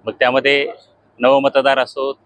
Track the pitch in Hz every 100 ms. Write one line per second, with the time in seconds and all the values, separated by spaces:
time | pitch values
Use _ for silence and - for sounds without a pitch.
0 | 107 - 123 131 131 143 139 - _ _
1 | _ _ 123 139 139 139 135 131 123 -
2 | 135 139